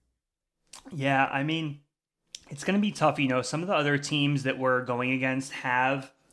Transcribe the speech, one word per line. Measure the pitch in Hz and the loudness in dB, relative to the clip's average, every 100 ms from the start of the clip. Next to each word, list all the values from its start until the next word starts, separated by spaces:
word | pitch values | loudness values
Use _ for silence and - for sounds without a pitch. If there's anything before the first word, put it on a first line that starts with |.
| _ _ _ _ _ _ _ - - | _ _ _ _ _ _ _ -20 -14
Yeah, | 170 135 135 135 | -4 0 2 2
I | 135 143 | 0 -2
mean, | 160 156 143 _ _ _ _ _ - - | -2 -4 -8 _ _ _ _ _ -20 -16
it's | 143 - | -8 -2
gonna | 196 | 2
be | 208 | 0
tough. | - 156 147 | 2 2 4
You | 139 | 2
know, | 127 | 2
some | 117 151 | 0 -4
of | 175 | -2
the | 180 | 0
other | 147 139 | 2 0
teams | 143 151 143 143 | 0 0 2 2
that | 127 131 | 0 0
we're | 131 127 | 2 2
going | 123 120 127 | 0 -2 0
against | 131 131 131 131 | 0 0 -2 -4
have – | - 135 123 131 139 135 _ _ | -6 -2 2 2 0 -4 _ _